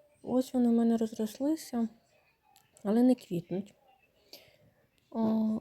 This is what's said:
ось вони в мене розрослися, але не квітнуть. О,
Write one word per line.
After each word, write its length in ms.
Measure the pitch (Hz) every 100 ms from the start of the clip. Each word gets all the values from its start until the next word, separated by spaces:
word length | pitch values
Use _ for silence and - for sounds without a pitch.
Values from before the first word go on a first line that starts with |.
| _ _
ось 320 | - 247 254
вони 160 | 254 240
в 20 |
мене 260 | 233 233 226
розрослися, 920 | 226 - 220 - 277 320 - 240 226 - _ _ _ _ _ _ _ _
але 200 | 202 220
не 120 | 254 247
квітнуть. 580 | - 170 - 175 202 _ _ _ _ _ _ - - _ _ _ _ _ _
О, 480 | 226 220 220 220 220